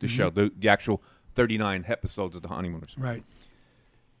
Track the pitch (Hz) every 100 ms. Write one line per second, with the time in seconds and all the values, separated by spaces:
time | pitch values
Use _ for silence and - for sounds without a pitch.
0 | 123 120 92 87 104 - 107 101 - 101
1 | - _ _ - 120 107 104 95 87 117
2 | 95 - 95 87 87 85 90 82 78 -
3 | 131 113 - - - _ _ _ _ _
4 | _ _